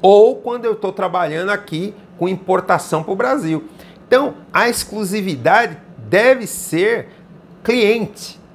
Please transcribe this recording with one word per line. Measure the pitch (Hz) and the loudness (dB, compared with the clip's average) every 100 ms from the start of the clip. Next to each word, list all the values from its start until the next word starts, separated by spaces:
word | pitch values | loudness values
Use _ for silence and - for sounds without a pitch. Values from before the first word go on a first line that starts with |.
ou | 190 202 220 262 | 8 8 8 4
quando | - 240 | -6 -6
eu | 233 | -4
estou | 220 196 | -4 -6
trabalhando | - 185 175 170 156 185 | -4 -4 -2 -4 -4 -4
aqui | 202 - 156 196 - - - | -4 -6 -8 -8 -10 -20 -6
com | 175 | -4
importação | 185 - 185 185 175 - 156 | -4 -2 -2 2 -2 0 -4
pro | 160 | -4
Brasil. | 196 247 269 170 156 - - - - - | -4 -2 -2 -2 -4 -6 -20 -20 -20 0
Então, | 254 277 - - | 2 2 -6 -6
a | 165 233 | 0 0
exclusividade | 233 - 208 202 208 190 143 123 202 233 160 - - | -2 -8 -6 -4 -4 -4 -2 2 2 0 -6 -18 -20
deve | 110 180 240 262 214 | -2 2 4 2 0
ser | - - 160 202 233 - - - - - - | -10 -6 -2 0 -2 -6 -20 -20 -20 -20 -10
cliente | - 349 208 233 208 - - - - | -2 2 2 2 -2 -10 -18 -20 -20